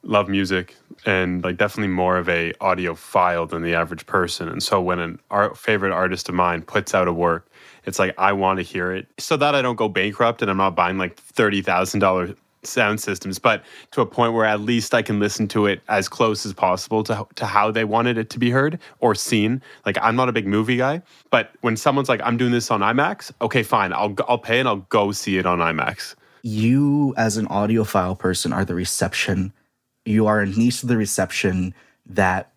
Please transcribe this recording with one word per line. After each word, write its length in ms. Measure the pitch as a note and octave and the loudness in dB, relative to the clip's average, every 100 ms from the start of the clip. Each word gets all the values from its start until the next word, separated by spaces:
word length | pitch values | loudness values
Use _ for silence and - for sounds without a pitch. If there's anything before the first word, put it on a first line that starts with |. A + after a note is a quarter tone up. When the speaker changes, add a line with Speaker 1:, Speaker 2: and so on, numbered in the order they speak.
Speaker 1:
love 260 | - G#2 G2 | 2 2 2
music 440 | G2 F#2+ F#2 F2+ - _ - - | 0 0 -2 -2 -14 _ -8 -2
and, 380 | F#2+ F2+ F2+ | 0 0 -2
like, 140 | F2+ F2+ | -4 -2
definitely 360 | G#2 - G#2 | -2 -2 -2
more 240 | F2+ F2+ F2+ | 0 0 0
of 120 | F2 | 0
a 240 | E2+ E2+ - | -2 -2 -2
audiophile 880 | F#2+ F#2 F2+ E2 - G2 F2+ E2+ E2 | -2 0 -2 -6 -2 2 2 0 -2
than 120 | E2 | -4
the 140 | E2+ E2+ | -2 0
average 300 | E2 E2+ - | -2 -6 -2
person. 420 | G2 F2 - E2+ | 0 0 -4 -8
And 160 | E2+ | -6
so 160 | - G2 | -2 0
when 200 | F2+ F2 | 0 -2
an 200 | E2+ F2 _ | -4 -10 _
art-, 280 | G2+ G#2 - | 0 0 -2
favorite 340 | - G#2+ F#2+ | -2 0 0
artist 380 | F2 F#2 F2+ - | 0 -2 -2 -4
of 60 | F2+ | 0
mine 260 | F2 E2+ | 0 0
puts 340 | D#2+ G#2+ F#2 G2 | -2 -4 0 0
out 140 | F2+ | 0
a 40 | |
work, 380 | E2+ E2+ E2 _ _ - - - | 2 0 0 _ _ -20 -16 -12
it's 140 | F#2+ | -2
like, 140 | F#2+ - | -2 2
I 140 | G2 | 0
want 280 | G2 F#2+ F#2+ | 2 0 0
to 40 | |
hear 300 | F2+ F#2 F2+ | -4 -4 -4
it 140 | F#2 - - | -4 -10 -14
so 180 | - D#3 | -4 0
that 180 | D3 | 2
I 80 | C#3+ | 2
don't 140 | B2+ A2+ | 0 0
go 140 | A2 | -2
bankrupt 520 | F#2 G2 G2+ A#2 A#2 | 0 -2 2 0 0
and 80 | G#2+ | -2
I'm 60 | F#2+ | 2
not 220 | F#2+ F2 | 0 2
buying, 200 | F2 F#2+ | 0 0
like, 200 | F2+ - | -4 -8
thirty 440 | - - A2 G2+ | -12 0 2 2
thousand 380 | F#2 F2+ F#2+ G#2+ | 0 0 0 2
dollar 360 | G2 F#2 F2+ G2 _ _ | 2 2 -2 -8 _ _
sound 380 | - - G#2+ G#2+ | -8 0 0 0
systems, 360 | - F#2+ F#2+ F#2 | -4 -6 -6 0
but 280 | B2 G#2 - - - | 0 0 -4 -20 -8
to 100 | - | -2
a 60 | A#2+ | -2
point 280 | - A#2 | 2 0
where 120 | A2+ A2 | 4 2
at 160 | G#2 | 2
least 320 | G#2 A#2+ A2 | 0 -2 2
I 80 | A#2+ | 0
can 180 | A2 G#2 | 0 0
listen 280 | G#2 - G#2 | 0 -2 -2
to 160 | A2+ G#2 | 2 2
it 160 | F#2+ - | 0 0
as 180 | G2+ F#2+ | -2 -2
close 380 | - A2+ G#2 G#2 | 0 0 0 -6
as 80 | |
possible 500 | F#2 F#2 F#2 - A2 | -2 0 0 0 -2
to, 240 | G#2 G#2+ F#2+ - | 0 -4 -6 -8
to 100 | A2 | 0
how 240 | G#2 G#2 | 2 2
they 140 | A2 | 0
wanted 340 | A2 A2 A#2+ A2+ | 0 2 2 0
it 120 | A2 | -4
to 100 | - | -2
be 120 | A#2+ | 0
heard 280 | B2+ C#3+ F3 - - | 2 0 -2 -14 -2
or 140 | A#2+ | 0
seen. 480 | G2+ - A#2 G#2+ C3 - - - | 0 0 2 2 0 -6 -8 -4
Like, 120 | F#2+ | 0
I'm 140 | A2 A#2 | 2 2
not 140 | B2+ | 0
a 20 | |
big 160 | A#2 G2 | 0 0
movie 300 | G#2 A2 B2 | 0 2 0
guy, 240 | C3 D#3+ - - _ | 0 -2 -8 -20 _
but 200 | A#2+ G#2+ - | 0 0 -4
when 140 | A#2+ A2+ | -2 0
someone's 320 | - C#3 C3 | 2 2 2
like, 140 | A#2+ | 0
"I'm 140 | - A#2 | 0 0
doing 160 | B2 | 2
this 180 | A#2+ A2+ | 0 0
on 80 | A2 | 0
imax," 520 | G2+ B2 D3+ G#3 - - | 2 2 0 -2 -12 -4
okay, 220 | A#2 C3+ | -2 0
fine, 280 | A2 A#2 F#2+ | 2 2 2
I'll, 240 | D2+ G#2 G2 - | 0 -2 -2 0
I'll 80 | A#2+ | -2
pay 220 | - A#2 | 2 0
and 100 | B2+ | 2
I'll 80 | G2+ | -2
go 340 | F#2 A#2 G2+ | 0 2 2
see 260 | G2 - F#2 | 0 -2 0
it 80 | F2+ | 0
on 140 | F2 | 2
imax. 560 | E2 D#2+ B1 - - - _ _ | 0 -2 -4 -8 -16 -16 _ _
Speaker 2:
You, 680 | A#2+ G#2+ A2+ C3 C#3+ C#3+ C#3+ B2 | -8 0 2 4 4 2 0 0
as 200 | A2 G#2+ | -2 -2
an 100 | G#2 | -2
audiophile 680 | G2+ G#2 A2+ G#2 G2 F2+ F#2 | 0 2 2 2 0 0 -2
person, 340 | F#2 F2+ D#2+ | -2 -2 -2
are 140 | F2 F#2+ | -2 -2
the 80 | |
reception. 800 | F2 F#2 - E2+ - - F#2 F#2+ - _ _ _ _ - | -2 -4 -2 -2 -2 -2 0 -2 -8 _ _ _ _ -2
You 200 | G#2+ G#2+ | 2 4
are 160 | G#2+ | 2
a 60 | G2 | 2
niche 340 | G2 A#2+ B2 | 2 2 0
of 80 | B2 | 0
the 80 | A#2 | 0
reception 800 | G#2 - F#2+ - G2 F#2 F#2 - _ _ - | 0 -2 -2 -2 -2 0 -2 -6 _ _ -8
that 440 | G2 F#2+ F#2 - | 0 0 0 -6